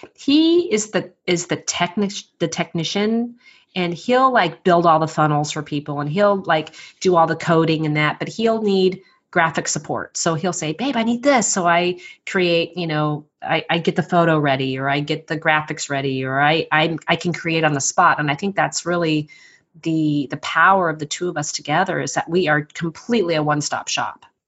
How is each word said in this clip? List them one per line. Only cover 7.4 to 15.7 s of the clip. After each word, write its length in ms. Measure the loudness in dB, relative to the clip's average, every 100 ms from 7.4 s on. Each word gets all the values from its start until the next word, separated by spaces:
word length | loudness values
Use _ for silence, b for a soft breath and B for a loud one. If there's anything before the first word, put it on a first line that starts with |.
| 2 2 4 2 0
and 100 | 0
that, 220 | 0 -2
but 80 | -6
he'll 340 | -2 0 0
need 400 | 2 2 2 0 b b _
graphic 360 | 0 0 0 -4
support. 500 | -6 -6 -6 -6 -4
So 180 | -2 -2
he'll 180 | -2
say, 200 | -4 -6
"Babe, 220 | -4 -4 -2
I 80 |
need 200 | -2 0
this." 240 | 2 2 2
So 140 | 0 2
I 340 | 2 0 -4 B B -6
create, 500 | 0 2 2 0 -4
you 80 | -4
know, 400 | 0 0 -2 -8 _
I, 240 | -4 -4 0
I 80 | -2
get 160 | 0 -2
the 80 |
photo 340 | 0 2 4 4
ready, 400 | 2 0 -2 -4
or 100 | -2
I 120 | -2
get 260 | -2 -4 -6
the 140 | -4
graphics 500 | 2 2 0